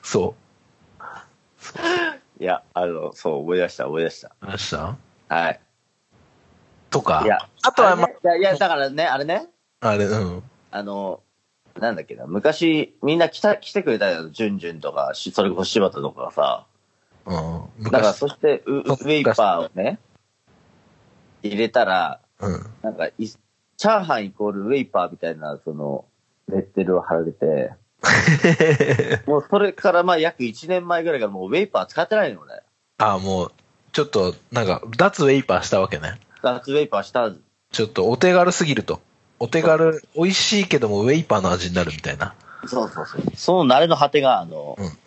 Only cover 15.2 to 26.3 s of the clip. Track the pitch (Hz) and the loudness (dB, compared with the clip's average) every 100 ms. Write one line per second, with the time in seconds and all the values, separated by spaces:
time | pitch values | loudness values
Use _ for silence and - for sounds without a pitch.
15.2 | - 101 101 87 92 113 95 73 69 - | -6 0 0 0 -2 2 2 0 -8 -8
16.2 | 64 - 69 58 _ _ _ _ _ _ | -8 -2 0 -2 _ _ _ _ _ _
17.2 | - 87 80 82 - - 110 120 110 95 | -8 -6 -6 -10 -12 -10 0 2 2 2
18.2 | 143 - 151 135 - 139 131 135 131 151 | -4 0 0 0 -2 -4 -2 -4 0 0
19.2 | 127 110 104 85 - 92 107 202 _ _ | 2 2 2 2 -4 -4 -4 -4 _ _
20.2 | _ _ _ _ _ _ _ _ _ _ | _ _ _ _ _ _ _ _ _ _
21.2 | _ _ 104 101 113 123 104 92 80 67 | _ _ -6 -2 0 2 2 2 0 -6
22.2 | _ _ 101 85 - - 113 101 80 - | _ _ -6 -6 -8 -10 -10 -6 -6 -6
23.2 | 110 - _ _ _ - 208 220 175 127 | -12 -12 _ _ _ -2 2 2 2 -4
24.2 | 101 - 104 98 101 139 117 98 87 87 | -4 -4 -4 -4 -2 -2 0 -2 -2 -4
25.2 | 85 78 76 73 - 76 73 69 - _ | -8 -8 -10 -10 -10 -8 -6 -6 -10 _
26.2 | _ | _